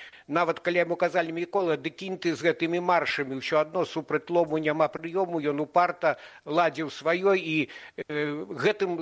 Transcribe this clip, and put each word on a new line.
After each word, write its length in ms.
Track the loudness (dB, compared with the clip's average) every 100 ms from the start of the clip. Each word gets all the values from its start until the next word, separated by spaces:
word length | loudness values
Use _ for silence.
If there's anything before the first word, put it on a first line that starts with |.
| -18 -18 -2
Нават 320 | 0 2 0
калі 200 | 0 2
яму 120 | 0 0
казалі: 400 | 0 2 0 -4
«Мікола, 400 | -2 0 0 0
ды 160 | -4
кінь 260 | -8 -8 -4
ты 140 | -2 0
з 120 | 0
гэтымі 320 | 2 0 0
маршамі, 600 | 4 4 2 -2 -4 -6
ўсё 200 | 0 0
адно 240 | 2 0 -2
супраць 460 | -4 -2 -4 0
лому 260 | 2 2 0
няма 300 | 0 2 0
прыёму», 560 | 0 -4 -2 -2 -2
ён 160 | -2 -2
упарта 560 | 0 2 2 2 0 0 -6 -16 -2
ладзіў 400 | 2 2 0 -6
сваё, 440 | -4 -2 2 4 2
і, 320 | 2 -2 -2 -8 -14 -12
э, 40 | -8 -4 -4 -4 -8
гэтым 480 | -2 0 0 -2 -2